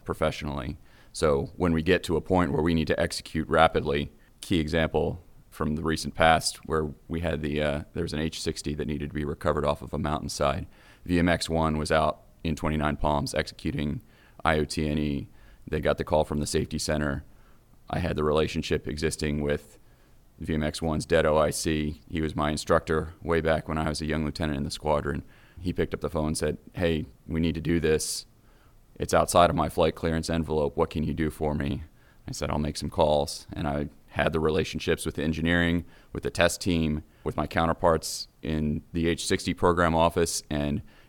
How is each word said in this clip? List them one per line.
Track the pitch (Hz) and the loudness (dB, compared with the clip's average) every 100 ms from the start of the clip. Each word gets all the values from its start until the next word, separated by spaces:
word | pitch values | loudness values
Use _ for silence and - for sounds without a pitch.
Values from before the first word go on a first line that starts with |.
professionally. | - 80 78 - 76 69 64 - - - - | -8 0 0 0 -6 -6 -8 -10 -14 -20 -14
So | - 80 69 - - | 0 2 2 0 0
when | 87 | 2
we | 80 | 2
get | 80 87 | 4 2
to | - 80 | 2 -2
a | |
point | - 90 78 | 2 2 2
where | 73 | 2
we | 82 | 2
need | 82 76 | 2 2
to | - | 0
execute | 87 - - 80 73 | 0 -4 -6 -6 2
rapidly, | 80 80 80 76 73 71 - - - | 6 6 4 0 -2 -2 -10 -20 -14
key | - 87 | 0 0
example | 76 82 80 78 78 82 - - - | 2 2 2 2 0 -4 -12 -20 -18
from | - 78 | -4 -2
the | 76 | 0
recent | 80 80 73 | 0 -2 -4
past | - 80 80 - - - | 4 6 6 2 -6 -2
where | 80 78 69 - | -2 -2 -8 -8
we | 82 | -4
had | 82 76 | -2 -2
the, | 76 73 | -2 0
uh, | 76 73 - | 0 -2 -6
there | - | -6
was | 85 | -4
an | 76 | -2
H | 80 - | -4 -4
sixty | 82 - - | -6 -4 -6
that | 73 73 | -4 -4
needed | 71 73 | -4 -4
to | |
be | 73 | -4
recovered | 71 78 80 73 | -6 -4 -2 0
off | 71 71 | 0 -2
of | - | -6
a | 73 | -4
mountainside. | 76 73 - - 71 - - - - - - | -2 -4 -6 -2 0 0 -6 -16 -20 -16 0
V | 87 | 2
M | 85 | 4
X | 82 - | 2 0
one | 82 80 78 | 0 2 0
was | 76 | 2
out | 78 76 - - _ | 2 2 -2 -12 _
in | 80 | -4
Twenty-nine | 76 78 78 73 71 | -2 -2 0 0 0
Palms | 76 73 69 | 0 0 0
executing | - - - - - 73 120 - - - - | -2 -4 -6 -6 -4 -4 -4 -10 -20 -20 -4
I | 80 78 | 0 0
O | |
T | 73 - 76 | 0 -2 -2
N | 76 | 0
E. | 73 71 - - - - - | 0 -2 -6 -16 -20 -20 -6
They | 78 | -2
got | 73 71 | 0 0
the | |
call | 78 76 | 2 2
from | 76 76 | 2 -2
the | 73 | 0
safety | 78 71 76 | -2 -2 -4
center. | - 76 73 69 - - - - _ - - | -2 0 0 -2 -8 -20 -20 -20 _ -20 -8
I | - | -4
had | 85 80 | -2 0
the | |
relationship | 76 76 78 82 - 78 - | 2 2 0 -2 -2 -2 -2
existing | 73 78 - 76 73 | -2 -2 -2 -2 -2
with | 73 73 - - - - _ - - - | -2 -2 -6 -20 -20 -20 _ -20 -20 -14
V | 80 | -4
M | 78 | -2
X | 76 - | -2 -2
one's | 80 80 - | -2 -2 2
dead | 80 | 4
O | 78 78 | 6 4
I | 76 | 4
C. | - 85 76 76 73 - | 0 0 0 -2 -6 -6
He | 80 | -2
was | 78 78 | -2 0
my | 76 | -2
instructor | 73 - 82 - 80 80 - | -2 2 2 4 -2 -2 -8
way | 82 82 | 0 2
back | 80 78 - | 4 0 0
when | 78 | -2
I | 78 | -2
was | 73 | -2
a | 76 | -2
young | 78 76 | -2 -2
lieutenant | 71 78 69 | -2 -4 -2
in | |
the | 73 | -4
squadron. | - 76 73 71 71 - - - - | -4 -2 0 0 -6 -8 -20 -20 -10
He | 90 | -6
picked | 87 80 | -2 -2
up | - | -2
the | 73 | -4
phone | 80 78 | -2 -2
and | 78 | 0
said, | 78 73 - | -2 -2 -10
"Hey, | - 85 78 - - - | -2 0 0 -4 -12 -6
we | 80 | 0
need | 82 | 0
to | 80 | 0
do | 73 85 | 0 2
this." | 78 78 - - - _ - _ - - _ - | 2 2 0 -8 -10 _ -20 _ -20 -20 _ -8
"It's | 85 | 0
outside | 82 76 90 87 | 2 4 6 6
of | 85 | 4
my | 78 | -2
flight | - 82 | 2 0
clearance | - 85 80 80 | 0 -2 -2 -2
envelope. | 82 76 78 73 80 | -2 0 0 0 0
What | 80 | -2
can | 80 | 0
you | 73 | -4
do | 71 78 | -2 -2
for | - 76 | -2 -4
me?" | 73 69 69 - - - _ - | -2 -4 -6 -10 -20 -20 _ -12
I | |
said, | - 78 | -8 -4
"I'll | 76 | -2
make | 73 - | -2 -4
some | 76 | -6
calls." | - 76 73 71 - - | 2 4 4 0 -6 -12
And | - 73 | -6 -4
I | 73 73 - - | -2 -6 -10 -8
had | - 73 | -2 0
the | 80 | 2
relationships | 78 78 80 - 90 80 | 2 2 -2 -4 -2 -2
with | 80 76 | -2 -4
the | |
engineering, | 76 78 82 87 85 85 - - - | -4 0 2 2 2 0 -4 -18 -12
with | - | -8
the | - | -6
test | - 87 - | 2 2 2
team, | 98 82 78 76 - - | 0 0 0 -2 -6 -10
with | 76 73 | -6 -4
my | 76 | -2
counterparts | 85 82 82 87 80 - - - _ | 0 0 2 2 2 0 -10 -12 _
in | - 78 76 78 - | -4 -2 0 -2 -4
the | 85 82 | -2 0
H | 82 - | 0 0
sixty | 98 - | -2 -2
program | 85 90 87 85 | 2 2 4 4
office, | 82 85 87 82 - - | 6 4 4 0 -2 -4
and | 73 73 73 - - | -2 0 -2 -6 -20